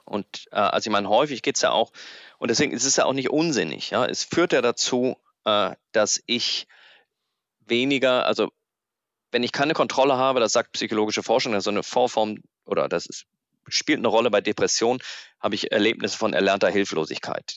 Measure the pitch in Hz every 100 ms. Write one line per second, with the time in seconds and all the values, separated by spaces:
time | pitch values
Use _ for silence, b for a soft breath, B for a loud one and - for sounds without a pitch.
0 | - 104 - - - - 101 101 110 104
1 | 98 110 151 117 - - - - - B
2 | B B B B 117 113 147 120 135 -
3 | 120 135 127 151 170 123 82 58 - 107
4 | 127 - - - 175 147 120 - - 127
5 | 127 - _ _ - 104 92 - _ 110
6 | 104 - - 120 - - - b b b
7 | b _ _ _ _ _ - 120 135 139
8 | 131 127 - 113 104 - _ _ _ _
9 | _ _ _ 120 120 - 143 160 127 -
10 | 135 127 131 127 110 120 - - 113 107
11 | 107 104 - 117 131 101 101 104 - 127
12 | 123 - 107 104 - _ - 82 71 85
13 | - - - _ _ _ - - - 147
14 | 113 110 120 104 98 104 95 - 117 123
15 | B B B B 107 104 - 110 104 -
16 | 107 - 107 82 98 98 98 98 98 80
17 | 78 - - - -